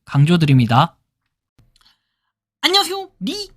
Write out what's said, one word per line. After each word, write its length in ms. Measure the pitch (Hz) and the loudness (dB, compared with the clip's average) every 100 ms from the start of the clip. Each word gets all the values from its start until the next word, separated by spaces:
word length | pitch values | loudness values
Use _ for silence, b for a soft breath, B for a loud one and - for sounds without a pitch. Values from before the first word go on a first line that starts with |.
강조드립니다. 920 | - 139 143 175 151 135 117 117 165 _ _ _ _ _ _ _ _ _ b b _ _ _ _ _ _ | -6 0 2 2 2 2 2 2 0 _ _ _ _ _ _ _ _ _ b b _ _ _ _ _ _
안녕하세요, 500 | 294 381 370 392 381 - | -4 -2 -4 -8 -14 -12
리 300 | 190 392 403 | -10 -10 -12